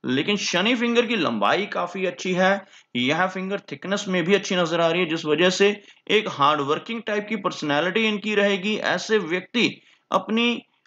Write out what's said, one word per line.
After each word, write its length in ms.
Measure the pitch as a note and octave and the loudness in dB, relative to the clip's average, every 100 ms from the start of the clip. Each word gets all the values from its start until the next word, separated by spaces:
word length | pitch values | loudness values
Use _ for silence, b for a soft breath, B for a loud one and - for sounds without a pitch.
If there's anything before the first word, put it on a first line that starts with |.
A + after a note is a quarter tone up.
लेकिन 320 | B2+ B2+ D#3+ G3+ | -2 -2 0 -2
शनि 380 | - F3 G#3 | 0 0 0
फिंगर 320 | B3 A#3+ A#3 A#3 | 0 2 0 0
की 100 | A3+ | 0
लंबाई 500 | C3 A2+ G#2 D#3+ G3 | 0 2 2 2 0
काफी 400 | F#3 F3 G3 F#3 | -4 -6 -4 -4
अच्छी 260 | F3 F#3 | -4 -2
है। 340 | F3+ F#3 G3+ B B B B2 | 2 2 2 B B B -2
यह 300 | B2+ D#3+ F#3 | 0 0 0
फिंगर 340 | F#3+ F#3 G3+ - | -2 -6 -8 -8
थिकनेस 320 | C#3 F3+ G3 F#3+ | -12 -6 -4 -2
में 160 | F3+ | -2
भी 100 | E3 | 2
अच्छी 220 | G3 G3 F#3 | 2 2 0
नजर 240 | E3+ E3 | 2 2
आ 80 | E3 | 2
रही 120 | E3+ | 2
है, 80 | F3 | 0
जिस 160 | D#3+ | -2
वजह 260 | D3+ D3+ F3+ | 0 2 2
से 320 | F#3 G3+ G#3 B B - | 4 2 2 B B 0
एक 180 | G#3 G#3 | 0 0
हार्ड 320 | C#3 C#3 D3+ | 2 2 2
वर्किंग 420 | C#3 D#3+ D#3+ A#3 G#3+ | 0 -2 -4 -8 -4
टाइप 200 | G#3 G#3 | -4 -4
की 80 | A3 | -4
पर्सनैलिटी 680 | E3+ - D3+ C#3+ F3 F#3 A3 | -4 -4 0 0 2 0 0
इनकी 260 | G#3 G#3 | -2 0
रहेगी। 420 | G#3 G3+ G3 G3 G#3+ | 2 2 2 -2 -2
ऐसे 420 | - F3 - G#3+ | 0 -2 0 0
व्यक्ति 600 | E3+ F3 F3 A#3+ G3 - b b _ | 0 -4 -2 0 0 -2 b b _
अपनी 500 | F#3+ F#3 A3 A#3+ A#3 - _ | -2 0 0 0 -2 -8 _